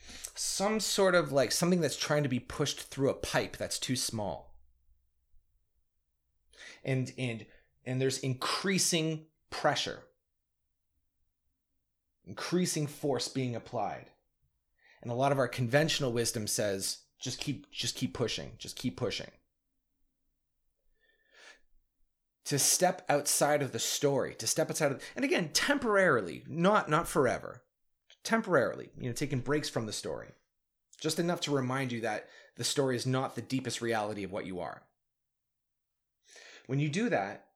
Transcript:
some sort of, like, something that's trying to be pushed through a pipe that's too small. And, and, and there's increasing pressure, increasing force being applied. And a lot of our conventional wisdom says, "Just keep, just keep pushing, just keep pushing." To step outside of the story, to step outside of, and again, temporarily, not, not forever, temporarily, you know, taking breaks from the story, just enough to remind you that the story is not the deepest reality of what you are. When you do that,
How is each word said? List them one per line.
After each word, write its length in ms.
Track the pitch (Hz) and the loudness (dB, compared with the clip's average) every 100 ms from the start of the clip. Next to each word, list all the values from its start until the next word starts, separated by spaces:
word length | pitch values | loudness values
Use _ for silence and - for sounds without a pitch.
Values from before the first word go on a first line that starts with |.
| - - - - | -18 -14 -12 -6
some 420 | - - 202 220 | -4 0 2 2
sort 380 | - - 190 175 | 0 4 6 6
of, 160 | 147 | 4
like, 180 | 139 127 | 2 4
something 300 | - 175 180 | 4 4 4
that's 160 | 147 - | 2 0
trying 260 | - 151 | 0 2
to 60 | 139 | 2
be 100 | 123 | 0
pushed 440 | - - 143 - | -2 -2 -2 -4
through 280 | - - 135 | -8 0 2
a 40 | |
pipe 420 | - - 139 98 - | 2 0 0 0 -4
that's 240 | 92 - | -6 -4
too 160 | - 120 | -2 -2
small. 580 | - 113 98 73 - - - _ _ _ _ _ _ - _ _ _ _ _ _ _ _ _ _ _ - - - | -2 -2 -4 -6 -10 -20 -20 _ _ _ _ _ _ -20 _ _ _ _ _ _ _ _ _ _ _ -20 -20 -10
And, 280 | 139 131 127 - | -2 -2 -2 -4
and, 280 | 127 110 113 - _ _ | -4 -6 -10 -20 _ _
and 160 | 123 127 | -6 0
there's 180 | 131 131 | 0 0
increasing 1080 | 135 127 - - 190 185 - 165 160 156 - _ - | -2 -2 -2 -2 0 2 2 2 0 -4 -10 _ -14
pressure, 540 | - 147 135 - - - _ _ _ _ _ _ _ _ _ _ _ _ _ _ _ _ _ _ _ _ _ | 0 0 2 -2 -8 -14 _ _ _ _ _ _ _ _ _ _ _ _ _ _ _ _ _ _ _ _ _
increasing 640 | 87 113 - 180 180 160 147 | -16 -10 -2 0 2 0 -4
force 400 | - 147 120 - | -2 -2 0 -2
being 300 | 135 127 113 | -2 -2 -4
applied. 540 | - 120 98 65 - _ _ _ _ _ _ _ _ - | -6 -4 -4 -6 -14 _ _ _ _ _ _ _ _ -12
And 80 | 117 | -4
a 60 | 120 | 0
lot 160 | 139 | 2
of 60 | 139 | 2
our 100 | 123 | 0
conventional 640 | - 117 143 165 - 131 | 0 2 4 4 0 0
wisdom 340 | 117 117 117 104 | 0 0 -2 -2
says, 520 | - 104 98 95 - _ - | 0 0 0 -4 -6 _ -10
"Just 220 | 131 - | -8 -4
keep, 300 | - 117 - | -4 -6 -8
just 260 | - 120 - | -6 -4 -2
keep 160 | 131 | -4
pushing, 380 | - 113 - 65 - | -2 -2 -4 -8 -12
just 180 | - - | -14 -6
keep 200 | 123 - | -6 -2
pushing." 340 | 104 - - - _ _ _ _ _ _ _ _ _ _ _ _ _ _ _ _ _ _ _ - - - _ _ _ _ _ _ _ _ - | -4 -4 -8 -16 _ _ _ _ _ _ _ _ _ _ _ _ _ _ _ _ _ _ _ -20 -20 -20 _ _ _ _ _ _ _ _ -2
To 120 | 139 | 2
step 440 | - - 180 180 - | 4 6 4 2 0
outside 540 | 147 - - 147 147 | 2 2 2 4 4
of 100 | 131 | 2
the 60 | 113 | -2
story, 560 | - - 143 135 73 | -2 2 2 2 0
to 120 | - 113 | -2 -2
step 240 | - 156 | 0 0
outside 220 | 160 147 | 2 0
of, 100 | 131 - - | -2 -8 -2
and 80 | |
again, 260 | 277 311 156 | 0 0 2
temporarily, 920 | - - 285 233 196 180 120 87 65 127 | 0 2 2 4 4 6 4 2 -8 -6
not, 420 | 151 185 208 - | 2 6 6 4
not 180 | 151 165 | 2 2
forever, 540 | 165 120 85 50 - _ _ _ _ _ - | 4 4 2 -4 -14 _ _ _ _ _ -10
temporarily, 640 | - 226 214 151 98 65 - - | 0 0 4 4 4 -2 -10 -8
you 100 | 123 | -6
know, 40 | |
taking 280 | 117 143 131 | -4 -2 -2
breaks 280 | 123 151 156 | 0 -2 -2
from 180 | 131 110 | -4 -4
the 60 | |
story, 360 | - 85 60 - - _ _ _ _ _ - | -6 -6 -8 -10 -20 _ _ _ _ _ -6
just 180 | 156 160 | -4 0
enough 220 | 170 175 | 0 0
to 80 | 147 | 0
remind 420 | 143 127 135 127 | 0 0 0 -2
you 80 | 117 | -2
that 260 | 110 107 - - - - | -2 -4 -8 -20 -18 -6
the 80 | |
story 320 | 120 - 131 120 | -2 2 2 2
is 100 | 131 | 0
not 280 | 131 131 | 0 -2
the 80 | - | -6
deepest 380 | 110 131 123 - | -4 -2 -2 -4
reality 440 | 117 110 104 104 | 0 0 -2 -4
of 80 | 92 | -6
what 140 | 98 92 | -6 -6
you 140 | 90 | -6
are. 220 | 78 - _ _ _ _ _ _ _ _ _ _ _ _ _ _ _ - - - - | -8 -10 _ _ _ _ _ _ _ _ _ _ _ _ _ _ _ -20 -20 -16 -4
When 120 | 135 | -2
you 100 | 151 | 0
do 200 | 170 233 | 0 0
that, 380 | 127 98 - _ | 0 -2 -8 _